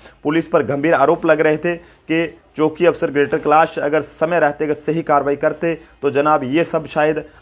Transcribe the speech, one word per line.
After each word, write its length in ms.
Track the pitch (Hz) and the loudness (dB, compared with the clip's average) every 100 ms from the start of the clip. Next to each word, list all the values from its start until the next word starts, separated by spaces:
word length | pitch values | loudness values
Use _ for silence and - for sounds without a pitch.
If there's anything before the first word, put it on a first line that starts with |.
| - - | -20 -10
पुलिस 240 | 147 156 160 | -4 -2 0
पर 160 | 170 | 0
गंभीर 300 | 117 139 151 | 0 -2 2
आरोप 320 | 156 139 165 165 | 4 4 2 2
लग 160 | 151 | 2
रहे 160 | 156 156 | 2 0
थे 180 | 175 170 | -2 -6
कि 640 | - _ - 160 165 - _ - | -10 _ -4 -2 -2 -6 _ -2
चौकी 280 | 156 156 170 | -2 2 2
अफसर 260 | 151 170 | 2 0
ग्रेटर 260 | 139 143 160 | 0 0 0
कैलाश 420 | 151 151 165 - | 2 2 2 0
अगर 220 | 143 156 | -2 -2
समय 380 | 147 - 160 175 | -4 -4 -2 2
रहते 260 | 151 143 151 | 0 0 -4
अगर 80 | |
सही 280 | 147 - 160 | -4 -4 -4
कार्रवाई 340 | 160 143 135 143 | 0 0 0 -2
करते 440 | 156 151 165 156 - _ | -2 -2 -4 -6 -10 _
तो 80 | 143 | -2
जनाब 320 | 131 151 151 | 0 2 0
ये 200 | 127 147 | 0 -2
सब 220 | 165 165 147 | 0 -2 -4
शायद 380 | 156 151 151 - - | -2 0 -2 -8 -16